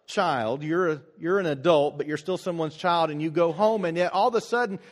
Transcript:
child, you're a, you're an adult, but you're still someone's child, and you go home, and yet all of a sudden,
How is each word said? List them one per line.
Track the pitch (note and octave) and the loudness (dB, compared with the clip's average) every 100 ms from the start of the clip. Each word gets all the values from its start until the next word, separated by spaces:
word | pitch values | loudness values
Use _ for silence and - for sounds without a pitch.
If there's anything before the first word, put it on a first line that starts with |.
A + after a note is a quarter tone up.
| - | -6
child, | - F3+ C3+ A2 C3+ | 0 2 2 0 -2
you're | D3+ E3 F3+ | -2 0 0
a, | D3+ - - | -2 -8 -10
you're | E3 G3 | -2 0
an | F3 | 0
adult, | C#3 D3 D#3 C#3+ C#3+ | 0 4 4 4 -2
but | D3+ | -6
you're | D3+ | -6
still | - F3+ | -4 -6
someone's | F#3+ E3+ D#3 D3+ | -4 -4 -6 -4
child, | F#3 E3+ D#3+ | -2 2 0
and | D3 | 0
you | D#3+ | -4
go | D#3+ E3+ | 0 0
home, | D#3 G#3+ A3 F3+ | 2 0 2 -2
and | E3 | 0
yet | F3+ | 0
all | F#3+ A#3 | 2 2
of | A3+ | 2
a | |
sudden, | - A#3+ A#3+ F#3+ - | -2 -2 -2 -6 -14